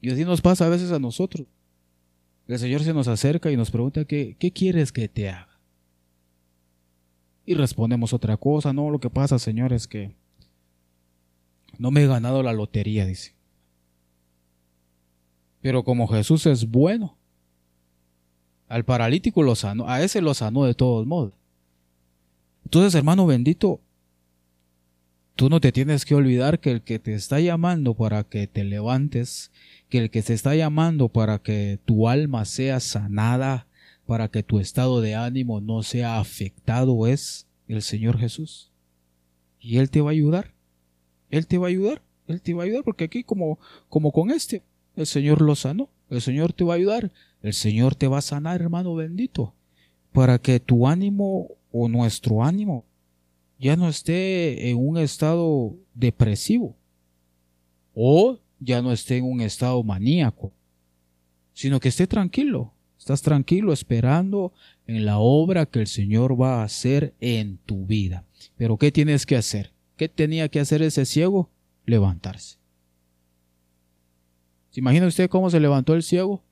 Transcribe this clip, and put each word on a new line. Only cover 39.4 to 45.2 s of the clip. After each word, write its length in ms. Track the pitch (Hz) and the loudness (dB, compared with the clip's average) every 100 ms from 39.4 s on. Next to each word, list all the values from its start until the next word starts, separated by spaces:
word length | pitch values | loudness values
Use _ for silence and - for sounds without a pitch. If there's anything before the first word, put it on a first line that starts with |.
| _ _ | _ _
Y 180 | 117 117 | -2 0
Él 140 | 135 | 2
te 100 | 156 | 2
va 80 | 147 | 0
a 40 | |
ayudar. 420 | 156 147 175 - _ _ _ _ _ _ _ _ | 2 2 0 -4 _ _ _ _ _ _ _ _
Él 160 | 151 165 | -4 0
te 140 | 180 | -2
va 80 | 180 | 0
a 20 | |
ayudar. 320 | 185 202 302 _ _ - | 0 -2 -4 _ _ -10
Él 160 | 170 | -8
te 140 | - 170 | -6 -6
va 80 | |
a 20 | 175 | -4
ayudar 180 | 233 | -4
porque 200 | 294 202 | -4 -4
aquí 200 | 165 240 | -6 -6
como, 360 | - 202 160 151 - - _ | -6 -4 -4 -6 -12 -20 _
como 220 | 160 151 | 0 2
con 200 | 151 185 | 2 0
este, 320 | 311 - 202 _ _ _ - | -2 -4 -10 _ _ _ -8
el 100 | 156 | -4
Señor 360 | 143 | -2